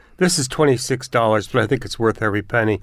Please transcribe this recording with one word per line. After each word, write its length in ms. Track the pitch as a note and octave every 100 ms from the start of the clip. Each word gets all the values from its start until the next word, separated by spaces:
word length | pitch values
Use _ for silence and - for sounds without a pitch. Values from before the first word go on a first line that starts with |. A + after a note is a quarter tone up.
| _ -
This 220 | F3+ D#3+
is 100 | C3
twenty-six 600 | - D3 B2 - B2+ -
dollars, 380 | B2 A2+ G#2+ -
but 140 | B2
I 40 | A2
think 180 | C3+
it's 140 | - -
worth 240 | A2+ G#2+
every 200 | A2 G#2
penny. 380 | G2 A#2+ A2 G#2